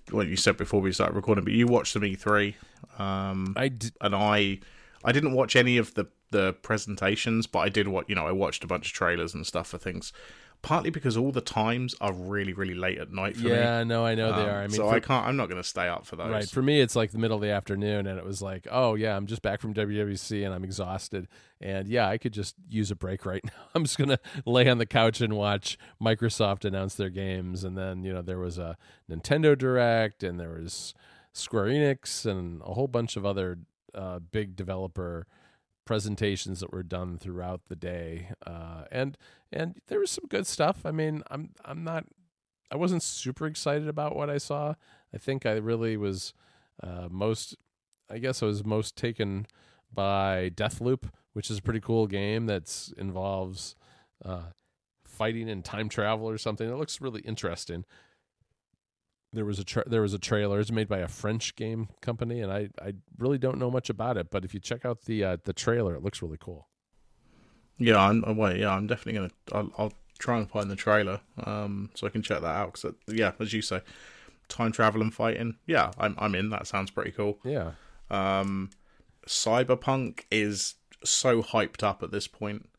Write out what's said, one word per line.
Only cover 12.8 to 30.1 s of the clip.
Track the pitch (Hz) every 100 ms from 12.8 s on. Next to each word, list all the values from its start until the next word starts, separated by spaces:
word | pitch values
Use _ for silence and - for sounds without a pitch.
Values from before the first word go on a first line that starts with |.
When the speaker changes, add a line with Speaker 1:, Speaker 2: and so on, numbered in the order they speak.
| 92 -
Speaker 1:
at | 76
night | 92 98 113
for |
me. | 117
Speaker 2:
Yeah, | 120 120 117
no, | 117 117
I | 117 113
know | 110 107
they |
Speaker 1:
Um, | 104
Speaker 2:
are. | 101
I | 101
mean, | 107
Speaker 1:
so | 104
Speaker 2:
for | 113
Speaker 1:
I |
can't, | - 127 107
I'm | 135
not | 98
gonna | 90
stay | 90 - 90
up | 87 -
for | 85
those. | 82
Speaker 2:
Right. | 110 104
For | 135
me, | 135 147
it's, | 123 123
like, | 110
the | 107
middle | 113 107
of |
the | 104
afternoon, | 101 - 98 104 104 98
and | 95
it | 87
was | 98
like, | 98 95 -
"Oh, | 123 127 107
yeah, | 110 98
I'm | 101
just | 110
back | 107 101
from | 110
W | 107 104 104
W | 104 98
C, | - 107
and | 101 92
I'm |
exhausted. | 95 92 90 95 - 101 87 - - _
And, | 98 98 95
yeah, | 120 104
I | 110
could | 123
just | 104 95 - -
use | 110 101
a | 104
break | 92 95 98
right | 95
<laughs> | -
now. | - - 165
I'm |
just | 160 -
gonna | 139 131 - - 120
lay | 123 123
on | 123
the | 113
couch | 123 113 110
and | 117 107
watch | 101 101 - - - -
Microsoft | 113 110 117 - 107 98 104
announce | 95 95 -
their | 98
games." | 92 95 92 90 90
And | 92 92
then, | 95 92
you | 92
know, | 92
there | 87 92
was | 90 87
a | 85 85 - - -
Nintendo | 82 - 147 156 139
Direct, | 131 127 120 113 110